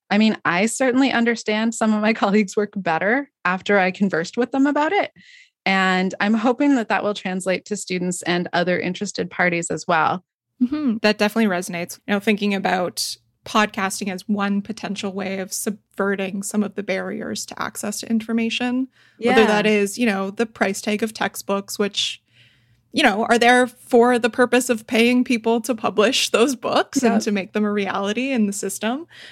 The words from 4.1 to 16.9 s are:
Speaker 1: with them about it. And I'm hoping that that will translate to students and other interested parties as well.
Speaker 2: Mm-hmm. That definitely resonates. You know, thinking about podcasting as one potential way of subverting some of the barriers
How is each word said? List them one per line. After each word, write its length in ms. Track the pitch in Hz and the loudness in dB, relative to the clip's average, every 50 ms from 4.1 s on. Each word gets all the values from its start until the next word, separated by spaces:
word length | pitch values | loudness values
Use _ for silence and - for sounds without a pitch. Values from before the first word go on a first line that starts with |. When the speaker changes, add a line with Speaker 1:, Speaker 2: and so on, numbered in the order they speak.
| - 156 170 - - | 0 -2 -4 -4 -4
Speaker 1:
with 160 | 233 240 247 - | -4 -4 -2 0
them 140 | 269 269 | 2 2
about 260 | 294 277 285 302 320 392 | 2 2 0 0 0 0
it. 180 | 403 - - - - - - - - - _ _ _ _ | 0 -2 -2 -6 -16 -20 -20 -20 -20 -20 _ _ _ _
And 480 | 190 190 190 190 185 185 185 185 190 - - | 0 0 2 2 2 2 2 0 -2 -2 -2
I'm 140 | 202 208 226 | 0 0 0
hoping 420 | 220 208 262 240 - 294 285 277 | 2 2 2 2 2 2 2 4
that 120 | 247 214 - | 2 2 0
that 140 | 208 190 - | 0 0 0
will 120 | 202 202 | -2 -4
translate 500 | - - 196 185 190 180 190 185 - - | -4 -6 -6 -6 -4 -2 -2 -2 -4 -4
to 100 | - 208 | -6 -8
students 460 | 190 - - 185 180 175 180 180 - - | -8 -6 -6 -4 -4 -2 -4 -4 -4 -2
and 260 | 170 175 175 180 - - | -2 -2 -2 -2 -2 0
other 260 | 175 175 180 180 - | 0 0 0 0 0
interested 520 | - 180 180 - 208 196 - - 180 180 | -2 -4 -6 -6 -8 -8 -6 -6 -8 -4
parties 400 | - - 180 180 170 170 170 - | -2 0 0 0 0 -2 -2 -4
as 160 | 170 156 - - | -6 -6 -2 0
well. 360 | 170 160 151 - 87 92 - _ _ _ _ _ _ - 254 | 2 2 2 2 0 -2 -6 _ _ _ _ _ _ -2 -2
Speaker 2:
Mm-hmm. 360 | 240 285 302 302 262 214 226 - | -2 0 -2 -2 -2 -2 0 0
That 160 | 208 208 - | 0 2 2
definitely 320 | 208 208 - 226 226 208 180 | 0 0 2 2 0 0 0
resonates. 440 | 175 185 - 175 170 175 - - - _ | -2 -4 -6 -6 -8 -8 -10 -12 -12 _
You 80 | - 202 | -4 -4
know, 60 | 202 | 0
thinking 340 | - 226 214 202 202 208 196 | 2 0 0 2 0 0 0
about 640 | 190 196 185 185 185 180 170 - - - - - - _ _ _ _ _ | 0 0 0 0 0 0 -2 -4 -6 -8 -8 -8 -12 _ _ _ _ _
podcasting 680 | - - 220 208 208 - 226 190 190 - - 208 196 185 | -2 0 2 2 2 0 -4 -4 -4 -4 -4 -6 -6 -6
as 160 | 185 - - | -6 -4 -4
one 320 | 208 202 196 202 202 202 | -2 -2 0 0 -2 -2
potential 520 | 202 - 214 - - - 196 - - 202 185 | -4 -6 -8 -10 -8 -8 -8 -6 -6 -6 -6
way 260 | 196 202 185 196 190 | -6 -6 -6 -6 -6
of 140 | 185 185 - | -6 -8 -8
subverting 880 | - - 226 202 - _ _ _ - 196 196 196 190 196 185 185 196 196 | -6 -6 -6 -6 -8 _ _ _ -2 -2 0 0 -2 -2 -4 -6 -6 -8
some 200 | - - 214 202 | -4 -2 -2 -2
of 120 | 208 - | -2 -4
the 80 | - 202 | -6 -4
barriers 640 | 202 | -4